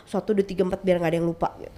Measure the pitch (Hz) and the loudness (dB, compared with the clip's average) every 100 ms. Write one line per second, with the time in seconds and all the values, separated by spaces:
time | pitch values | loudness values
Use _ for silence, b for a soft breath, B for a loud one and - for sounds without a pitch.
0 | B 196 - 208 196 180 185 190 185 175 | B -4 0 0 0 0 0 0 2 2
1 | 165 165 170 165 160 - - | 2 2 0 0 -2 -4 -16